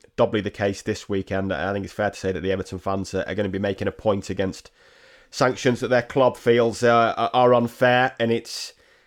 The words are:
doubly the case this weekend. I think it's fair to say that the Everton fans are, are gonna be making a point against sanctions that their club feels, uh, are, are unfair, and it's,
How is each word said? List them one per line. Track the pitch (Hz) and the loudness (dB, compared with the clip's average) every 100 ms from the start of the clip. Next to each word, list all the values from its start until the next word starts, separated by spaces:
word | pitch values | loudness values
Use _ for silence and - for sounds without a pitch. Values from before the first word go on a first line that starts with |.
| _ - | _ -2
doubly | 117 107 | 0 0
the | 98 | -4
case | - 101 98 | -4 -4 -4
this | - 101 - | -6 -8 -4
weekend. | 98 - 95 95 | -6 -4 -4 -2
I | 76 92 | -2 -2
think | 101 92 | -4 -6
it's | |
fair | - 104 | -4 -4
to | - | -4
say | 95 | -6
that | 87 | -4
the | 92 | -2
Everton | 95 - 92 | -2 -4 -8
fans | 98 98 92 | -6 -6 -4
are, | 95 - | -6 -4
are | 95 | -4
gonna | 98 | -4
be | 95 | -2
making | 101 98 98 | -4 -2 -4
a | |
point | - 110 98 - | -2 -2 -2 -4
against | 190 95 - - _ _ _ _ - _ | -4 -4 -4 -16 _ _ _ _ -20 _
sanctions | - 131 107 135 120 | -2 0 0 0 0
that | 120 | 0
their | 123 | 0
club | 120 139 123 - | 0 2 2 2
feels, | 120 120 117 98 | 2 4 2 2
uh, | 120 117 113 - | 4 4 4 0
are, | 117 | 0
are | 127 123 | 4 6
unfair, | 123 117 - 123 123 127 - | 4 2 2 2 4 2 0
and | 117 | 0
it's, | 117 - - - - _ _ | 0 -4 -12 -14 -18 _ _